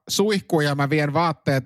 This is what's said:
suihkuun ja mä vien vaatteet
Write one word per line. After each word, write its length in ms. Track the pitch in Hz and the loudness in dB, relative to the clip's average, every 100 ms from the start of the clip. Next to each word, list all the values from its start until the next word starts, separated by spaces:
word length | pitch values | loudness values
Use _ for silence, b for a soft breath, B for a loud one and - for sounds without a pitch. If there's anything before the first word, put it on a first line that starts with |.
| - | -4
suihkuun 560 | - 208 202 - 165 | 0 2 0 0 0
ja 100 | 147 | 0
mä 160 | 143 139 | 0 0
vien 220 | 156 147 | 0 0
vaatteet 500 | 151 170 147 - 135 | 0 0 -2 -2 -2